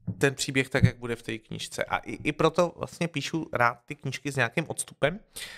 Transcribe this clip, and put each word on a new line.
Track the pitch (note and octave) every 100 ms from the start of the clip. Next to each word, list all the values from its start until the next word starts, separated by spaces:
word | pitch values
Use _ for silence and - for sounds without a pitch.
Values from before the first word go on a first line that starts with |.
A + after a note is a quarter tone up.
| - -
ten | C#3
příběh | C3 - C3+ B2+
tak, | B2+
jak | A#2+ A#2+
bude | A#2+ A#2
v |
té | - A2+
knížce. | - A2 - -
A | - -
i, | -
i | - D3
proto | D3+ D#3+ E3+ F3 -
vlastně | C3 - E3
píšu | C#3 - E3 -
rád | A#2+ A#2+ B2 -
ty |
knížky | D3 C3+ - C#3+
s | C3+
nějakým | A#2 - -
odstupem, | - - - C#3+ G3 - - -